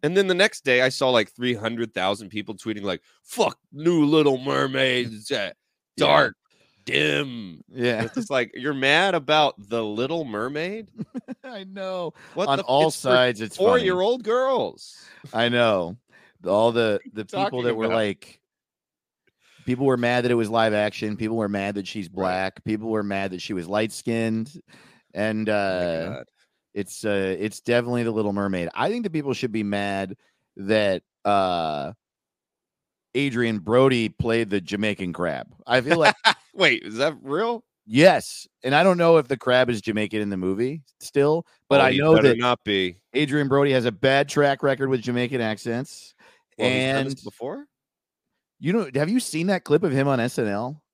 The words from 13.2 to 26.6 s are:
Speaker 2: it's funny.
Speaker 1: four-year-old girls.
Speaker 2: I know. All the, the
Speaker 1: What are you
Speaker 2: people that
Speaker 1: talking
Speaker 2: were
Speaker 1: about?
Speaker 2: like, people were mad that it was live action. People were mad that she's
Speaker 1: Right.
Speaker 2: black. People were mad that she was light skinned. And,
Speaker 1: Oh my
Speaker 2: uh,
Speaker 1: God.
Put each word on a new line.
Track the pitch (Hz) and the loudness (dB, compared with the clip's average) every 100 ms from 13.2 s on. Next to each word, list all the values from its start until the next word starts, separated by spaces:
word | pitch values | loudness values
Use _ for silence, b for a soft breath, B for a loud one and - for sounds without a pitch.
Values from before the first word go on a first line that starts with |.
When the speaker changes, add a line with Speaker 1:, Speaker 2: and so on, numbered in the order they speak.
| 127 107 | 4 0
Speaker 2:
it's | 110 - | -8 0
funny. | 196 | 2
Speaker 1:
four-year-old | 247 196 180 196 254 | 2 0 0 0 -2
girls. | 214 240 262 262 107 - - - B B - | -2 -2 0 -2 -4 -8 -20 -20 B B -10
Speaker 2:
I | 113 120 | 0 0
know. | 120 117 101 85 101 _ b b b 87 | 4 4 2 -2 -8 _ b b b 0
All | 101 117 | 2 4
the, | 117 113 101 - | 2 0 0 -6
the | 104 | -12
Speaker 1:
What | 101 | -8
are | 190 | -4
you | 196 | -4
Speaker 2:
people | 127 | -2
that | 120 | -2
Speaker 1:
talking | 113 | -2
Speaker 2:
were | 113 | 0
Speaker 1:
about? | 113 | 0
Speaker 2:
like, | 107 98 - _ _ _ _ _ _ _ _ _ _ _ b b - | 0 -4 -12 _ _ _ _ _ _ _ _ _ _ _ b b -6
people | 123 139 | 0 2
were | 123 | 2
mad | 120 123 | 2 2
that | 120 | 2
it | 120 | 2
was | 110 | 2
live | 113 113 | 2 2
action. | 107 104 - 107 104 | 2 0 -2 -6 -4
People | 110 113 | -4 -2
were | 104 | -2
mad | 101 98 | -2 -4
that | 101 95 | -6 -8
she's | 110 87 | -10 -10
Speaker 1:
Right. | |
Speaker 2:
black. | 95 95 92 95 - | -4 -2 -2 -4 -6
People | - 107 110 | -6 -4 -2
were | 110 | -4
mad | 104 98 98 | -2 -4 -4
that | 90 | -8
she | - | -8
was | 98 82 | -8 -4
light | 101 113 | -2 -2
skinned. | - - 113 113 110 113 151 _ b b b b | -6 -4 -2 -2 -2 -6 -12 _ b b b b
And, | 85 107 110 107 | -6 -4 -2 -2
Speaker 1:
Oh | |
my | 104 | 0
Speaker 2:
uh, | 98 92 87 80 82 69 | 0 -2 -2 -2 -6 -8
Speaker 1:
God. | 60 _ _ _ | -14 _ _ _